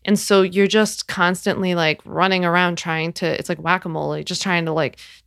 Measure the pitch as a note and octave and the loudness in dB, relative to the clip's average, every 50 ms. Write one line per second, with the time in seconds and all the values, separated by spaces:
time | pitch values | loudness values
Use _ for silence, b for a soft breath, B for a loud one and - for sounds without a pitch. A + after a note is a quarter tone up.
0 | B F#3+ G#3 G3+ - - G3+ G3 F#3+ F#3 F3+ G3 G3 F#3 G3+ A3 G#3+ G#3 - - | B 0 0 0 2 2 4 4 4 4 2 2 2 4 4 2 2 2 -2 -8
1 | - - - G3 F3 F3 F#3 F#3 - G#3 - - F#3+ F#3 F3+ F3 E3 D#3 D3+ - | -8 -8 -2 0 2 2 2 0 -2 -2 -2 -2 -2 -2 0 2 2 0 0 -2
2 | - - - E3 F3+ F#3+ F#3+ F#3 F3+ F3 E3+ F3+ F3+ F3 E3+ E3 - E3+ D#3+ D#3+ | -6 -8 -2 0 0 2 2 2 2 2 2 4 2 2 0 -2 -4 -4 -4 -2
3 | D#3+ E3 - - F#3 D#3+ - - - - F3 D#3 D#3+ D#3+ F3+ F#3 - F3+ D#3+ D#3 | -4 -4 -4 -4 -2 -2 -2 -2 -4 -4 -6 -4 0 0 0 0 0 -4 -6 -4
4 | D3+ D3 D3+ D3+ D3+ - F3+ - - G3 F3 E3+ E3 D#3+ D#3 D#3+ D3 B2+ - B | -4 -4 -4 -6 -6 -6 -6 -6 -2 0 0 0 0 0 0 0 -2 -2 -4 B
5 | B B B B B | B B B B B